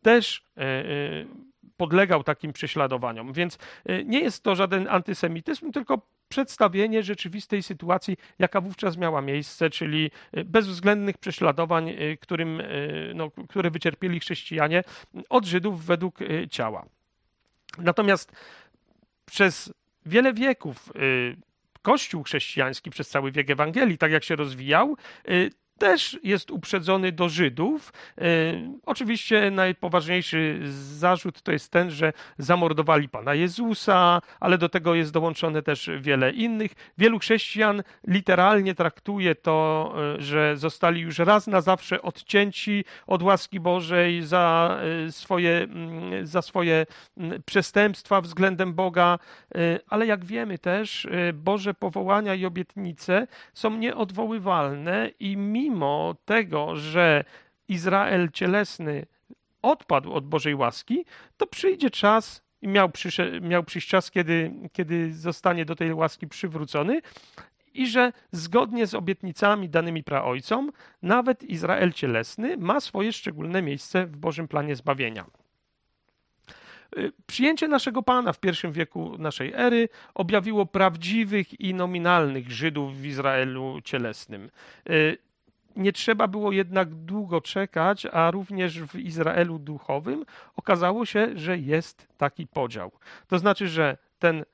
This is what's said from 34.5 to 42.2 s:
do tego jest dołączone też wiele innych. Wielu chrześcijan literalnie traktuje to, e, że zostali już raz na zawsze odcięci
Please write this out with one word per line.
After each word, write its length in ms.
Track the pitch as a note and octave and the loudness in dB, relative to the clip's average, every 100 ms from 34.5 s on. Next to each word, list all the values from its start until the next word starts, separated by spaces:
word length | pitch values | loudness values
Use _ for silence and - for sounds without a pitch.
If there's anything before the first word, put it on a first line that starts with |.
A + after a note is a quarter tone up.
| F3+ | 2
do 100 | E3 | 2
tego 260 | F#3 D#3+ | 0 2
jest 180 | E3 D#3 | 2 2
dołączone 500 | D#3+ E3 D#3 E3 D#3 | 0 0 -2 -2 -2
też 280 | D3+ C#3+ - D#3 | -2 -4 -4 -6
wiele 320 | C#3 C#3 C3 | 0 4 4
innych. 380 | B3 A#3 A3 G#3+ - - - | 2 -2 -2 -4 -6 -20 4
Wielu 200 | G#3+ A3+ | 4 4
chrześcijan 640 | - A3+ - G#3 G#3+ G3+ F#3+ - - | 2 0 0 0 2 2 -4 -12 -2
literalnie 680 | F#3 F#3+ F3+ F#3 G#3+ F#3+ | 0 4 6 6 6 2
traktuje 600 | F3+ E3+ - - G3+ F3+ | 0 0 -2 -8 0 0
to, 600 | D#3 - D#3 D#3 D#3 D#3 D#3+ D3 D3 | 2 2 2 2 0 -2 -4 -4 -4
e, 60 | |
że 340 | C#3+ D3+ D3+ D3 | -2 2 2 2
zostali 440 | D#3 - F3 E3+ | -4 2 2 2
już 180 | E3 D#3 | -4 0
raz 280 | E3+ G#3 G#3 | 6 6 4
na 140 | G3 | 2
zawsze 420 | E3 F#3 - F3+ | 4 0 0 -4
odcięci 840 | - - | -4 -10